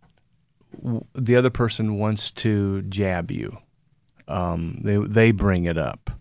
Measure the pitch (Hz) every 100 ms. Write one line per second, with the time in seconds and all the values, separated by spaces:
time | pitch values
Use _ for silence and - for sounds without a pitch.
0 | _ _ _ _ _ _ _ - 123 113
1 | - - 117 123 127 - 117 - 110 101
2 | 107 107 - - 117 104 98 98 98 95
3 | 98 90 85 - 50 - _ _ _ _
4 | _ _ - 82 87 85 85 - 104 101
5 | 104 107 113 104 101 92 87 82 65 50
6 | - -